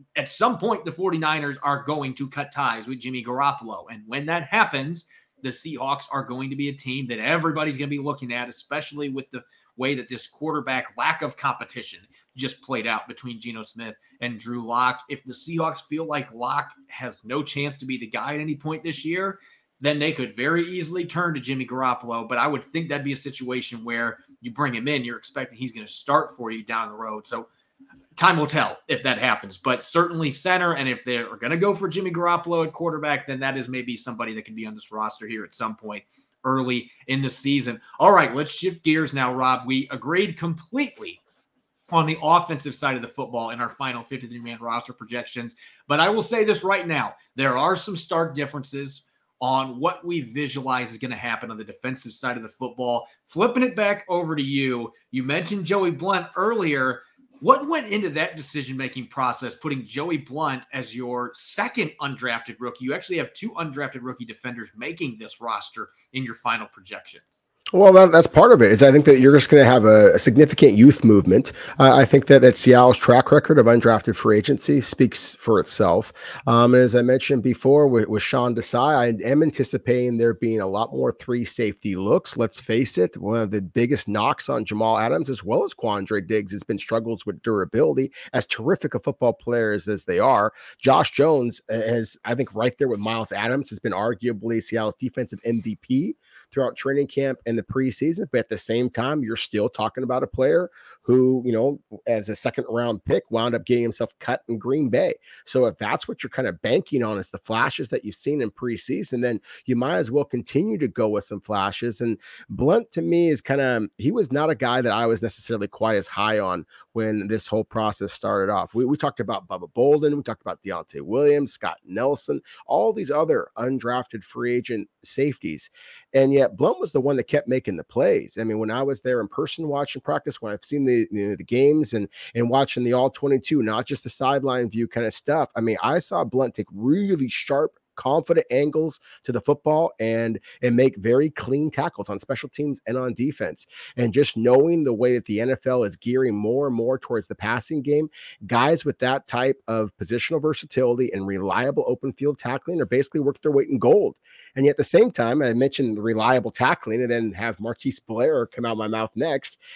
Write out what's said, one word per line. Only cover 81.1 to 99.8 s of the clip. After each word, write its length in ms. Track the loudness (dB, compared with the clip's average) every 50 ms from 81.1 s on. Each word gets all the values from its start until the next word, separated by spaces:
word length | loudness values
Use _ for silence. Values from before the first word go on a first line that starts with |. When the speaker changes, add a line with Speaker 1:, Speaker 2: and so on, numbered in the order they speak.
Speaker 2:
three 320 | -4 -6 -6 -6 -4 -4 -4
safety 520 | -6 -4 -4 -4 -4 -4 -6 -8 -6 -6
looks. 420 | -4 0 2 2 2 0 -4 -4 -2
Let's 240 | -2 -4 -4 -8
face 380 | -6 -2 0 0 0 0 0 0
it, 180 | 0 0 -2 -6
one 240 | -6 -4 -2 -2
of 80 | -2 -2
the 140 | -2 -4 -4
biggest 440 | -4 0 0 0 2 0 -2 -2 -4
knocks 400 | -2 0 0 0 -2 -2 -4 -6
on 160 | -4 -4 -4
Jamal 360 | -4 -4 -2 0 0 2 0
Adams 320 | 0 0 -2 -2 -4 -6
as 120 | -8 -8 -4
well 220 | -2 0 0 0
as 80 | -2 -6
Quandre 520 | -6 -4 -4 -4 -4 -4 -4 -4 -4 -2
Diggs 260 | -2 -2 -2 -2 -4
has 120 | -8 -10 -6
been 140 | -6 -6 -6
struggles 480 | -4 -4 -4 -4 -2 -4 -8 -6 -8
with 160 | -10 -10 -6
durability. 680 | -4 -2 -2 -2 -2 -2 0 2 2 2 2 0 -2 -4 -6 -14 -16 -6 -4
As 120 | -4 -4
terrific 480 | -4 -6 -4 -2 -2 -2 0 -2 -4 -6
a 60 | -4
football 340 | -4 -6 -4 0 0 0 0
players 540 | -2 -4 -2 0 0 0 0 0 -2 -2 -4
as 180 | -6 -4 -4
they 140 | -2 0 2
are, 340 | 4 4 4 4 2 0 -2 -6 -14 -20 -16 _
Josh 340 | 2 4 4 4 4 2
Jones, 520 | 2 2 2 4 4 2 0 -2 -4 -8 -8 -6
uh, 20 | -6
has, 420 | -4 -2 -2 -2 -2 -2 -4 -8 -10 -8
I 100 | -6 -4
think, 180 | -4 -4 -6 -4
right 240 | -2 -2 -2 0 0
there 120 | -2 -2
with 100 | 0 -2
Myles 320 | -4 -4 -4 -4 -4 -6
Adams, 400 | -4 -4 -2 -2 -2 -4 -4 -8
has 80 | -10 -8
been 120 | -6 -4
arguably 680 | -4 -2 -2 -2 -4 -4 -4 -6 -6 -4 -4 -4 -4 -4
Seattle's 340 | -4 -4 -4 -4 -4 -4 -4
defensive 440 | -6 -8 -8 -6 -6 -8 -8 -10 -8 -4
M 200 | -4 -4 -2 -4
V 120 | -6 -8 -10
P 380 | _ -2 -2 0 0 -2 -6 -10 _ _ _ -20 _ _
throughout 240 | -4 -2 -2 -2 -4
training 320 | -6 -6 -2 -2 -2 -2 -2
camp 320 | -2 -2 -2 -2 -4 -6 _
and 120 | -4 -4 -4
the 60 | -4
preseason. 640 | -4 -4 -2 -2 -2 -2 -2 -2 -2 -2 -4 -6 -4
But 80 | -2 -4
at 100 | -2 -2
the 80 | -6 -8
same 320 | -6 -4 -2 -2 -2 -2
time, 340 | -4 -4 -4 -4 -4 -4 -4
you're 120 | -4 -6
still 320 | -8 -8 -6 -4 -2 -2 -2
talking 380 | -2 -4